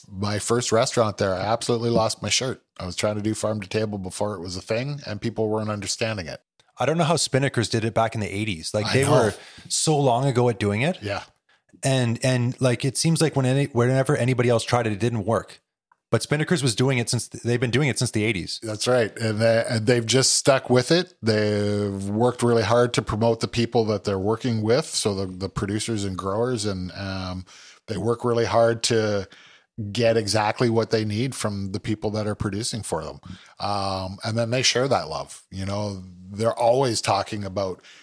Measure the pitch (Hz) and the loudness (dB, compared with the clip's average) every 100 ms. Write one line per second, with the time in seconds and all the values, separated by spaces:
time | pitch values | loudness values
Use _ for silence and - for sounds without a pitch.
0 | - 95 101 104 - 120 - 110 131 123 | -16 -6 -4 -2 0 0 2 2 2 2
1 | 110 - 98 92 98 117 - 117 117 117 | 2 2 0 0 -2 -2 0 -2 2 2
2 | 110 - 104 - 127 - _ - 90 - | 0 -2 -2 -2 -2 -6 _ -12 -10 -2
3 | 107 104 104 107 107 107 90 110 110 104 | -2 0 -2 -2 -2 -4 -4 -2 -2 -4
4 | 92 - 104 98 92 90 - 113 139 147 | -8 -6 -6 -6 -8 -8 -4 -4 -4 -8
5 | - 104 117 113 110 107 107 104 - - | -8 -6 -6 -2 -2 -2 -2 -4 -4 -4
6 | 113 107 78 - _ _ _ - 123 165 | -4 -4 -8 -12 _ _ _ -4 0 2
7 | 156 165 - 131 139 - 107 117 110 113 | 2 2 2 2 2 0 0 0 0 0
8 | 113 113 95 98 110 82 - 107 104 131 | 0 0 -4 -4 -4 -4 -4 -4 0 2
9 | 104 - 107 - - - - - - 147 | 4 4 4 -2 -12 -18 -6 -2 2 2
10 | 135 120 139 120 120 101 104 104 151 185 | 4 4 2 2 2 2 0 0 -2 -2
11 | 101 101 - _ _ _ _ - 135 131 | -6 -6 -8 _ _ _ _ -4 0 2
12 | 117 117 131 127 120 - 127 120 139 - | 2 0 0 2 0 0 0 0 -2 0
13 | 165 160 156 139 127 135 139 117 123 131 | 2 2 2 2 2 2 0 2 2 2
14 | 131 143 120 120 123 117 - 120 113 98 | 2 2 2 2 4 2 2 0 0 0
15 | 117 117 95 104 - - _ _ _ _ | -2 -2 0 -2 -2 -18 _ _ _ _
16 | - 113 - 147 151 170 131 104 131 123 | -2 -2 0 -2 0 0 0 2 0 0
17 | 113 120 - 113 117 120 123 120 147 - | 0 -4 -4 -8 -2 0 2 2 2 0
18 | 123 107 107 92 80 - 110 104 123 123 | 0 0 0 -2 -4 -8 -8 -4 0 2
19 | 104 - 110 107 113 113 110 113 107 120 | 2 -2 -4 2 4 4 2 0 2 2
20 | 113 131 127 - - 135 - 123 - 165 | 4 2 4 2 4 2 4 2 4 2
21 | 175 - 113 107 104 104 104 104 104 98 | 2 -4 0 2 2 2 0 0 -2 -4
22 | 98 107 123 117 120 117 104 120 120 120 | -2 2 2 2 2 4 4 4 4 2
23 | - 107 117 113 107 120 117 120 107 104 | -2 0 2 2 -2 -2 0 2 2 0
24 | - 98 98 113 131 113 107 131 156 - | -2 -2 0 -2 -2 0 2 2 0 -2
25 | 107 95 95 90 95 - 98 107 - 110 | -2 -2 -6 -6 -8 -4 -4 -4 -2 -4
26 | 98 92 95 104 123 120 104 95 90 95 | -4 -4 -4 -2 -2 -2 -4 -4 -6 -8
27 | 98 95 92 92 92 - - - - 98 | -8 -6 -8 -10 -12 -20 -20 -18 -10 -4
28 | 110 117 120 117 104 110 117 113 - 113 | -2 0 0 0 2 4 4 2 0 2
29 | 107 101 95 - - - _ - 104 107 | 2 0 -4 -14 -20 -20 _ -10 -6 0
30 | 113 113 101 110 107 - 123 113 107 113 | 2 2 2 0 0 2 2 2 2 0
31 | 107 104 131 - 110 101 98 101 117 107 | 0 -2 -2 -2 -4 -4 -6 -6 -4 -4
32 | 110 107 104 101 107 98 117 117 - 82 | -2 -4 -4 -4 -4 -4 -6 -6 -6 -6
33 | 76 71 - 92 - - 98 101 98 95 | -6 -12 -16 -20 -20 -10 -4 -2 -2 -4
34 | 95 98 113 113 113 127 123 120 135 101 | -6 -8 -4 -2 0 0 2 2 2 0
35 | 78 73 - - - 92 95 101 104 95 | 0 -8 -10 -14 -14 -10 -6 -4 -4 -8
36 | 92 90 92 101 113 113 117 123 131 110 | -12 -18 -12 -2 -2 2 2 4 2 0
37 | - 98 - 107 98 95 95 90 - - | 0 0 0 -6 -6 -4 -4 -6 -14 -20